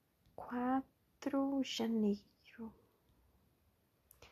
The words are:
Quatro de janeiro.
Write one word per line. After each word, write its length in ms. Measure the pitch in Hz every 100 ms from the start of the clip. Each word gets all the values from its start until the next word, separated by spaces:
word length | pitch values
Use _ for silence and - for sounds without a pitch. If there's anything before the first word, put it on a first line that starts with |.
| _ _ _
Quatro 1300 | - - 240 247 262 269 _ _ _ - 277 277 277
de 80 | 254
janeiro. 520 | - 226 226 214 202 - _ - - 226 - _ _ _ _ _ _ _ _ _ _ _ _ _ - -